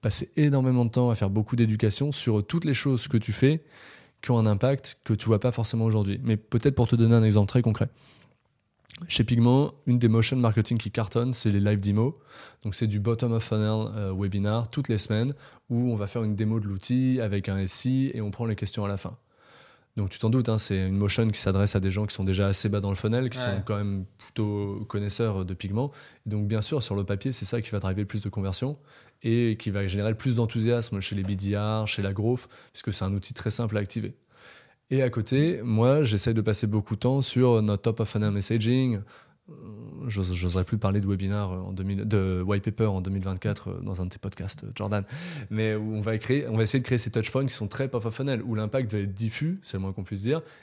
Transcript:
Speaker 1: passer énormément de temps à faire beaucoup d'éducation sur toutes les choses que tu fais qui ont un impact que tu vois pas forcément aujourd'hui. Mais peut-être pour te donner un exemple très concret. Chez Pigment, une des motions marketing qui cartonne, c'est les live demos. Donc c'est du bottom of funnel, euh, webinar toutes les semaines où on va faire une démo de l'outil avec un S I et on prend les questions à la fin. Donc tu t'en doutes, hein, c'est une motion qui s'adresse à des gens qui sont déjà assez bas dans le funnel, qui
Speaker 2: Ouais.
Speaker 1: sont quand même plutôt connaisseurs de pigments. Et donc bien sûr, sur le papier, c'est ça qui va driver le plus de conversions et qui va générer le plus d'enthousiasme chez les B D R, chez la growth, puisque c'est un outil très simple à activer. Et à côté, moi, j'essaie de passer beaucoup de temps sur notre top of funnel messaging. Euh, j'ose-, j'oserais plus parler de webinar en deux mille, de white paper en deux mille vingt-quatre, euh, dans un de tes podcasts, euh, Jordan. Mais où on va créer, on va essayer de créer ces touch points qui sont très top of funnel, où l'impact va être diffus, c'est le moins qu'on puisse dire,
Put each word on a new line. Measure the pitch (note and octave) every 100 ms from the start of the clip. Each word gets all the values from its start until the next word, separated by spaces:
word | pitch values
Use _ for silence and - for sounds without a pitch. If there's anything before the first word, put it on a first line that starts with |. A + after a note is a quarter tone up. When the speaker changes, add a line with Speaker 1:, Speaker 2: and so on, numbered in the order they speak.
Speaker 1:
passer | - - - -
énormément | D3 C#3 C3 B2+
de | A#2
temps | B2+ B2
à | A2
faire | G2+
beaucoup | G2+ G#2 A#2+
d'éducation | A2+ G#2+ A2 - D3
sur | C#3 - G#2+ G2+
toutes | E3+
les | E3
choses | C3+ C#3 B2+ -
que | A2+
tu | -
fais | G#2 C3+ D#3 - - - - - _
qui | -
ont | A#2+
un | A2
impact | G2+ B2+ C#3 - -
que | -
tu | G#2+ -
vois | G#2+
pas | B2
forcément | A#2+ A2 A2+
aujourd'hui. | A2+ G#2+ G2 G2+
Mais | B2 G#2+
peut-être | - A#2+ C#3+ C3
pour | A#2
te |
donner | A#2 A2+ A#2
un |
exemple | A2 G#2 G2+
très | B2+
concret. | A#2 G#2 - - - - _ _ _ _ _ _ - - E3+
Chez | -
Pigment, | A2+ A#2+ A#2+ C3 D3 - -
une | B2
des | A#2+
motions | A2+ A2 C3
marketing | A#2 G#2+ G#2+ A#2
qui | G#2
cartonne, | - G#2+ A#2 B2
c'est | A#2+ A2+
les | G2+
live | G2+ G#2
demos. | G2 G#2 B2 D#3+ - - - -
Donc | A2 F#2+
c'est | A2
du | G#2
bottom | G#2 A2+ B2
of | A2+
funnel, | A2+ G#2+ G#2+ A2 G#2+ G#2+
euh, | G2 F#2+
webinar | G2+ G2 G2+ A2 A2+
toutes | - C3
les | G#2+
semaines | - G#2+ B2 C#3+ - - -
où | A#2+ B2
on | A2
va | G2+
faire | A#2+
une | G#2+ G#2
démo | G#2+ A2+
de | G#2
l'outil | F#2+ - B2 C3 B2+
avec | A2 G2+ F#2+
un | G2
S | F#2 -
I | B2+ C3 C3+
et | -
on | G#2
prend | - A2+
les | G#2
questions | G#2 -
à | G2+
la | G2
fin. | F2+ - _ _ _ - - _ _ -
Donc | G2
tu | -
t'en | A2
doutes, | B2+ A#2+
hein, | A2
c'est | - G2 F#2+
une | G2
motion | G2+ - A2+
qui | G#2
s'adresse | - F#2+ G2+ G2+
à |
des | F#2+
gens | F#2+ G#2
qui |
sont | -
déjà | F#2+ F#2+ G2
assez | F#2+ G#2
bas | G2+
dans | G2
le | G2
funnel, | G#2+ A#2+ C3
qui | B2+
Speaker 2:
Ouais. |
Speaker 1:
sont | B2 - F#2+
quand | G#2
même | G2+ G2 F#2+ _
plutôt | - - G#2+ G#2 G2+ G2+ G#2+
connaisseurs | G#2 G2+ - A2+ G2
de | F2+
pigments. | F#2 F#2+ G#2 C#3 - - - -
Et |
donc | G#2 G#2
bien | A2
sûr, | G#2 D3+
sur | A2+
le | G2+
papier, | G2 G2+ C3
c'est | C3
ça | G2+ A#2+
qui | A2+
va | G#2
driver | F#2+ F#2+
le | G2+
plus | G#2+
de | G2
conversions | G#2 F#2+ F2 C3 C#3+ _ - - _
et | A2+ A#2 A#2 G#2+
qui | -
va | G2+ G2
générer | G2 G#2
le | A2
plus | C3
d'enthousiasme | A#2 A2+ A#2 A2 A#2+ A2+ G2+
chez | F#2
les | G2+
B | F#2+
D | G2 G2+ G#2
R, | G#2 A2 G#2+
chez | -
la | G2
growth, | G2 A2 B2 - - -
puisque | - -
c'est | G2
un | F#2+
outil | G2 -
très | - A2
simple | G#2+ A2+ G#2+
à |
activer. | G2 A2+ G#2 - _ _ - - - _ -
Et | C3
à | B2+
côté, | - G#2 C3 D#3 C#3+
moi, | A#2 A2 A#2+ C#3+
j'essaie | C3 G#2+ -
de | A2+
passer | A2 G#2 G#2+
beaucoup | G#2+ G#2
de | A2
temps | B2 C3+
sur | B2+ B2+ B2+ A2+
notre | G#2+ G2+
top | A#2 A2+
of | A2
funnel | A2 G#2+
messaging. | G2+ G2 A2+ A2 B2+ C3 G#2+ G2+ - - _ -
Euh, | C#3 A2+ G#2+ A2 - A#2
j'ose-, | G2+ F#2
j'oserais | F2+ F2+ F#2
plus | F2+ G#2+
parler | G#2 G2+
de | G2
webinar | G2 G2 G#2 G2
en | F#2 F#2
deux | F#2+
mille, | G2 G2 G2+
de | G#2 F#2+ F#2
white | F#2 G2+
paper | G#2 G#2 A2
en | F#2+
deux | F#2
mille | G2
vingt-quatre, | F#2+ F#2+ G#2 G2+ G2
euh, | F#2
dans | F2+ F#2
un |
de | F2+
tes | -
podcasts, | G2 - G2 -
euh, | G#2+
Jordan. | G2+ G2+ G#2 G2 C#3+ F3 D#3 G#2+
Mais | G#2+ A2
où | G#2+ G#2+
on | G#2+
va | G#2+ A2
créer, | A2+ C3+ D3
on | A2
va |
essayer | A2 C3+
de |
créer | B2 B2
ces | A2
touch | A2+ G#2+
points | C3 C3+
qui |
sont | - G#2
très | - C3+
top | B2
of | A2+
funnel, | A2 C#3 B2
où | G#2+
l'impact | G#2+ G#2+ C3+ A#2+
va | G#2
être | G2+
diffus, | G2 A2+ - D#3 F#3+
c'est | - G2
le |
moins | F#2+
qu'on | F#2+
puisse | F2 G2
dire, | G#2+ D#3 D#3+ -